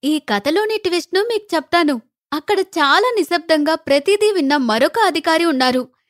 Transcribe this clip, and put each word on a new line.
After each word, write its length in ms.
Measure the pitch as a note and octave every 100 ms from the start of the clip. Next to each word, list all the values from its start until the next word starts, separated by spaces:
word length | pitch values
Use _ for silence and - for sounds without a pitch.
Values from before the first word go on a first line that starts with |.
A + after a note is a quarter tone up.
ఈ 140 | C#4 D4+
కథలోని 600 | - G3+ D4 E4+ G#4+ A4
ట్విస్ట్‌ను 440 | G4 F4 - F4+
మీకు 340 | A4+ A4 G#4 D#4+
చెప్తాను. 440 | - E4+ D#4 B3+ - _ _
అక్కడ 280 | D4+ - G4
చాలా 520 | F#4+ E4 C#4 D#4+ B4 A4+
నిశ్శబ్దంగా 560 | E4 F4 D#4+ D#4 D4
ప్రతిదీ 580 | D#4+ - C#4+ C#4+ G4+ G#4+
విన్న 240 | F#4+ C4+ D4
మరొక 420 | A#3+ A3 D#4 A#4
అధికారి 460 | G4+ D#4+ E4 D#4+
ఉన్నారు. 440 | E4+ C4 B3+ B3+ B3+ _